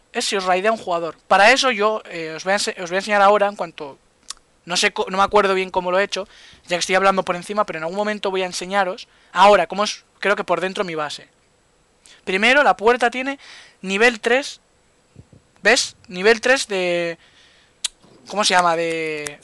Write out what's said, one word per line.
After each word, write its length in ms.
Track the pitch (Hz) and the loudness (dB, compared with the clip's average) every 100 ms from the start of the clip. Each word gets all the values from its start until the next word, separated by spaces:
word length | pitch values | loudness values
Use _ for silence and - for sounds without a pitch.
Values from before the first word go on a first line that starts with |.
| _ | _
es 100 | 240 | -8
si 140 | - 202 | -4 -4
os 80 | 185 | 0
raidea 260 | 180 208 | 0 0
un 60 | 226 | -2
jugador. 400 | - 170 165 - - | -4 -4 -4 -10 0
Para 240 | 190 208 | 6 6
eso 180 | 254 254 | 6 2
yo, 320 | 214 214 220 - | 0 -2 -2 -8
eh, 260 | 175 160 160 | -10 -10 -10
os 80 | 185 | -2
voy 80 | |
a 20 | 202 | -2
ense-, 260 | 220 202 | -2 -8
os 80 | 175 | -6
voy 60 | 185 | -6
a 40 | |
enseñar 220 | 196 208 | 0 4
ahora, 260 | 196 208 202 | 6 4 2
en 100 | 202 | -2
cuanto, 420 | 170 - 143 - _ _ - - _ _ | -12 -10 -16 -16 _ _ -20 -20 _ _
no 140 | - 180 | -8 -2
sé 160 | 208 | -2
co-, 140 | 208 196 | -2 -4
no 80 | 190 | 0
me 60 | |
acuerdo 300 | 196 208 196 | 2 2 2
bien 160 | 190 185 | 0 -2
cómo 220 | 185 180 | -4 -2
lo 80 | 185 | -2
he 40 | |
hecho, 260 | 202 - 196 - - - | -2 -4 -12 -16 -20 -20
ya 140 | - 175 | -6 -6
que 20 | |
estoy 160 | - 185 | 0 2
hablando 280 | 196 190 | 2 2
por 120 | 185 175 | -2 -6
encima, 300 | 175 208 202 | -6 -4 -4
pero 120 | 165 | -4
en 60 | |
algún 140 | 165 190 | -8 -4
momento 340 | 208 208 202 | -4 -4 -4
voy 100 | 185 | -4
a 40 | 180 | -4
enseñaros, 640 | 175 180 202 185 214 - _ _ | -6 -6 -2 -2 -4 -14 _ _
ahora, 340 | 175 196 202 165 | 4 6 6 2
cómo 160 | 185 | -2
es, 220 | 208 - _ - | -6 -6 _ -6
creo 180 | 190 202 | -2 -2
que 80 | 190 | 0
por 160 | 165 | -2
dentro 240 | 185 190 190 | -2 -6 -6
mi 100 | 156 | -6
base. 320 | 147 - - _ _ _ _ _ _ _ _ - | -8 -10 -18 _ _ _ _ _ _ _ _ -20
Primero, 400 | - 190 226 277 | -6 0 4 4
la 140 | 247 185 | 4 2
puerta 340 | 214 240 240 | 2 2 0
tiene 260 | 247 262 277 - - - _ | -2 -8 -8 -12 -20 -20 _
nivel 400 | 185 196 240 220 | -6 2 2 2
tres, 400 | 226 247 285 - _ _ _ _ _ _ - _ _ _ | 0 0 -2 -12 _ _ _ _ _ _ -20 _ _ _
¿ves? 360 | 196 254 - - - | 0 2 0 -10 -14
Nivel 320 | 180 196 233 | -2 2 2
tres 300 | 254 262 - | 2 0 0
de, 480 | 196 180 175 170 165 _ _ _ _ _ _ - _ _ _ - | -2 -2 -2 -4 -8 _ _ _ _ _ _ -12 _ _ _ -12
¿cómo 160 | 196 208 | -4 2
se 80 | |
llama? 240 | 185 175 165 | 2 2 0
De, 640 | 165 165 160 151 147 147 | -2 -4 -6 -8 -10 -14